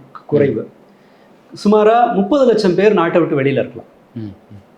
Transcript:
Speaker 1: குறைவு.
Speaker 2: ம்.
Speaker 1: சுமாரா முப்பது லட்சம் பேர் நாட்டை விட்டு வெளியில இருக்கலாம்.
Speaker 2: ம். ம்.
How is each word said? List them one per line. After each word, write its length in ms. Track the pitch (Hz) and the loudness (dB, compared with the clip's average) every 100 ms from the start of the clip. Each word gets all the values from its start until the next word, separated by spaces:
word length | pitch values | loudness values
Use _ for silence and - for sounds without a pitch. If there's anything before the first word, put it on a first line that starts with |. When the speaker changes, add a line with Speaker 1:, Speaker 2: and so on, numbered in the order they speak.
| - - - | -14 -20 -4
Speaker 1:
குறைவு. 360 | 147 139 110 | 0 0 -2
Speaker 2:
ம். 920 | - _ _ _ _ _ _ _ _ - | -8 _ _ _ _ _ _ _ _ -4
Speaker 1:
சுமாரா 580 | 202 214 214 233 240 | 2 4 4 2 2
முப்பது 320 | 180 196 294 247 | 0 0 2 2
லட்சம் 300 | 214 190 170 | 2 0 2
பேர் 180 | 208 | 2
நாட்டை 280 | 185 165 175 | 2 0 0
விட்டு 200 | 151 143 | 0 0
வெளியில 100 | 135 | -2
இருக்கலாம். 360 | 127 104 - - _ _ 120 | -2 -4 -10 -20 _ _ -14
Speaker 2:
ம். 40 | |
ம். 460 | 107 92 - 104 - | -14 -16 -20 -20 -20